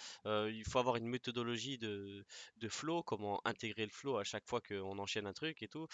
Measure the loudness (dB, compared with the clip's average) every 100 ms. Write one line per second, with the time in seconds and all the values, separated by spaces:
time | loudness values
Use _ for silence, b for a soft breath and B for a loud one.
0 | B B 2 4 4 0 2 4 6 4
1 | 2 0 0 0 0 0 -2 -2 -2 -2
2 | -4 -8 -12 B B -6 -4 -2 0 0
3 | 2 0 2 2 2 0 -2 0 -2 -2
4 | 0 2 2 -2 0 0 0 -2 -2 -2
5 | -2 0 -2 -2 -4 -4 -6 -6 -6